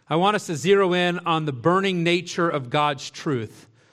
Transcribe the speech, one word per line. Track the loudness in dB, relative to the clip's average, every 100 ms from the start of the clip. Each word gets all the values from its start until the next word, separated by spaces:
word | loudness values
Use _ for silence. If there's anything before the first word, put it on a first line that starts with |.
| -4
I | 0
want | 2 0
us | -4
to | -4
zero | 2 4 4
in | 2 0 -2 -2
on | -2 -2
the |
burning | -2 2 2 2 0
nature | 0 0 -2 -2 -2
of | -2 -2
God's | 0 0 -2 -10
truth, | -10 -4 -4 -4 -12 -20 _ _